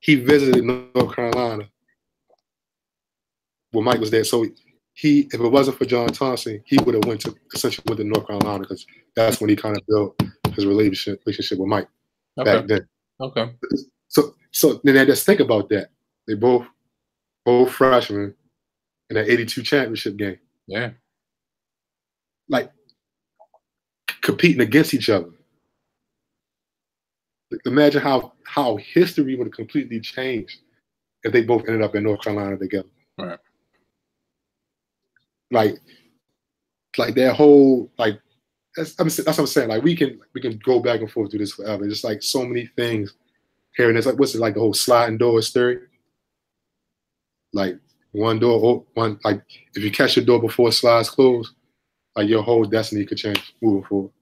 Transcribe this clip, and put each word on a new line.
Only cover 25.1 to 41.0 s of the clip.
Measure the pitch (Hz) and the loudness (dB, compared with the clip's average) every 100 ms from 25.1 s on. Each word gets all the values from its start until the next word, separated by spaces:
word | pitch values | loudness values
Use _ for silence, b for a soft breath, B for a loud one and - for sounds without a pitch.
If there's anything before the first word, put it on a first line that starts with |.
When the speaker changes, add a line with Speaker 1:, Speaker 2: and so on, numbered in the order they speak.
Speaker 1:
other. | 101 85 _ _ _ _ _ _ _ _ _ _ _ _ _ _ _ _ _ _ _ _ _ _ | -2 -2 _ _ _ _ _ _ _ _ _ _ _ _ _ _ _ _ _ _ _ _ _ _
Like, | - - | -10 -2
imagine | 127 147 143 | 4 4 4
how, | 143 131 - _ - | 0 -2 -2 _ -10
how | - 131 104 | -4 -2 -4
history | - - 175 175 135 131 | -2 0 2 0 -4 -2
would | 113 | -8
have | |
completely | - 110 147 131 113 | -10 -8 -6 -6 -8
changed | 110 - 131 120 95 - _ _ _ _ _ _ | -10 -8 -6 -6 -8 -18 _ _ _ _ _ _
if | 113 | 0
they | 120 | 0
both | 113 117 110 | 2 0 0
ended | 110 | -2
up | 104 | -2
in | 104 | -2
North | 107 104 | -2 -4
Carolina | - 104 101 98 | -4 -6 -6 -6
together. | 95 98 92 _ _ - | -6 -6 -8 _ _ -16
Speaker 2:
Right. | 90 87 _ _ _ _ _ _ _ _ _ _ _ _ _ _ _ _ _ _ _ _ _ | -14 -14 _ _ _ _ _ _ _ _ _ _ _ _ _ _ _ _ _ _ _ _ _
Speaker 1:
Like, | 120 107 90 _ b b _ _ _ _ _ _ _ _ - | 0 0 -2 _ b b _ _ _ _ _ _ _ _ -4
like | 123 123 | -2 2
that | 131 117 | 2 6
whole, | 147 143 135 127 110 _ | 8 10 8 4 -2 _
like, | 113 104 _ _ _ _ _ | -4 -4 _ _ _ _ _
that's, | - 156 - | -10 -10 -4
I'm | 165 | -4
s-, | - | -2
that's | 156 156 | -2 -2
what | |
I'm | 135 | 0
saying. | - 117 | 0 -2
Like, | 110 | 0
we | 143 | 0
can, | 165 139 117 _ | 0 -2 -4 _
we | - | -10
can | 131 110 | -10 -8
go | 120 127 | 0 0
back | 120 113 | 0 -2